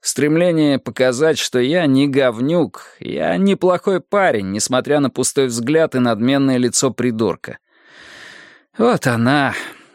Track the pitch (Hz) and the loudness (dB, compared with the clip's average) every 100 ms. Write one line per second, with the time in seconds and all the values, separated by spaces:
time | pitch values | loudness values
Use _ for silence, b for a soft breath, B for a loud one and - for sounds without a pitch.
0 | - - 147 156 180 160 151 135 - 113 | -6 -2 0 2 2 2 2 0 -4 0
1 | 127 123 156 147 - 127 123 170 160 135 | 0 2 0 0 -2 0 0 2 2 2
2 | 143 135 131 110 131 175 131 - - - | 2 2 0 0 -2 0 -2 -6 -20 -16
3 | - - 80 175 196 196 185 175 - 185 | -10 -4 -2 0 0 2 0 0 0 -2
4 | - 202 185 120 95 101 - 127 123 147 | -2 0 2 0 -2 -4 -2 -2 0 -2
5 | 139 - 131 - 131 117 117 156 160 131 | -2 -4 -4 0 -2 -2 -2 0 0 0
6 | 123 110 120 139 135 127 123 - 135 113 | 0 0 0 0 0 0 0 0 -2 -2
7 | 123 110 110 82 - - B B B B | -4 0 -2 -2 -10 -18 B B B B
8 | B B B B B B B - 233 233 | B B B B B B B -2 0 2
9 | - 117 117 147 135 - B B B | 0 0 2 2 0 -4 B B B